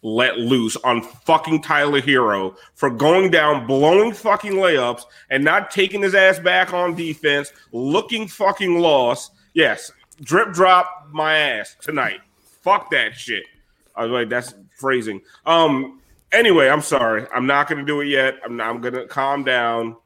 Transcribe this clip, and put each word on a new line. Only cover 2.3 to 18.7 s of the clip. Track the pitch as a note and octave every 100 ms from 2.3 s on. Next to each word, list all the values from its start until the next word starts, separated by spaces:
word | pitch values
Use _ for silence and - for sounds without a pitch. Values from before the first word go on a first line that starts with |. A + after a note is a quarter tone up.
| G2+ F#2+ - _ _
for | C#3
going | A#2 C#3+ F3+ F#3+
down, | E3 D3+ D3 A2+
blowing | C3+ D3+ F#3 A3
fucking | G#3 A3 G#3 G#3
layups, | F#3+ F#3 D3+ A#2+ A#2+ - - _
and | C3+
not | D3 F#3 G3
taking | G3 F#3+ G3+
his | G3 G3
ass | F#3+ E3+
back | E3+ F#3 F3+
on | F3+ F3+ E3+
defense, | E3 D3+ D3+ C#3+ C#3+ _ _
looking | A#2 C3 F3 A3+ A#3 G#3+
fucking | - G3+ G3 F#3+ E3+
lost. | E3+ C#3+ A#2+ B2+ - _ _
Yes, | D#3+ D3 G#2 - _ _ _
drip | C#3 E3+ A3
drop | E3+ F#3 F#3 F3+ - D3
my | D#3 D#3 D#3
ass | D3 A2+ G2+ _
tonight. | - D3+ A#2 F#2+ _ _ _ _
Fuck | F3+ G3 -
that | C#3+ A2+ A#2+
shit. | - G#2 - _ _ _ _ -
I |
was | A#2
like, | B2 A2+
"That's | B2 A#2+ - - _
phrasing." | C3+ B2+ A2 G2 _ _ D3+
Um, | E3 D#3+ C3+ C3+ - _ _ _
anyway, | G#3 A#3 E3+ C3
I'm | D3+
sorry. | - C#3+ A#2 A2 B2 B2
I'm | B2+
not | C#3 C#3+
gonna | D3+
do | C#3 D3
it | D3
yet. | C#3 C3 C3 A#2
I'm | A#2
not, |
I'm | A2+